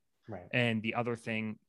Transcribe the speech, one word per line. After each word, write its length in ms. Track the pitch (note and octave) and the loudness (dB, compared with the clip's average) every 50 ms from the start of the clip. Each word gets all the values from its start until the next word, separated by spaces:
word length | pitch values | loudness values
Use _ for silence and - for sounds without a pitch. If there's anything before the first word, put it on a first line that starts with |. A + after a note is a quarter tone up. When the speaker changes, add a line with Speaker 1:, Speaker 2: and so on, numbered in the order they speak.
| _ _ _ _ _ - | _ _ _ _ _ -10
Speaker 1:
Right. 240 | G#2+ F2+ F2+ - - | -10 -10 -6 -2 2
Speaker 2:
And 300 | B2 A#2+ A#2+ A2+ A2 G#2 | 2 4 4 2 2 0
the 120 | A2 A2 | 0 0
other 220 | A#2 A#2+ A#2+ A#2+ | 0 0 0 -2
thing, 420 | A2+ - A#2 A2+ A2 A2 G#2+ G#2+ - _ | -2 -2 -4 -2 -2 -2 -4 -6 -8 _